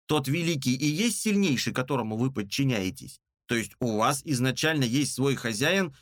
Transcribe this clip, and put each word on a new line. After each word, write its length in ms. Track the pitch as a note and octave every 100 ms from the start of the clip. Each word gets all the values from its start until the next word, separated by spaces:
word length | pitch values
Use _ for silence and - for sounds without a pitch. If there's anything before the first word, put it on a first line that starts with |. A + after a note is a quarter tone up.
| -
«Тот 200 | D3+ C3
великий 480 | E3 E3 D3+ C3
и 120 | C3 D3
есть 340 | D3+ A#3 A3+
сильнейший, 520 | A3 G3+ F#3+ A#2+ -
которому 440 | G#2 B2+ C3+ A2 A2
вы 160 | C3
подчиняетесь? 880 | C3 G2+ - C3+ A2+ F#2 - - - _ _ -
То 80 |
есть 200 | A#2 G#2 -
у 180 | A#2+ G#2+
вас 260 | A#2 C#3+
изначально 580 | E3 B2+ C3 A2 D#3 D#3
есть 320 | A#2+ C3 C3+
свой 220 | - C#3 C3
хозяин, 580 | A#2 G#2 D3 G3 F3 -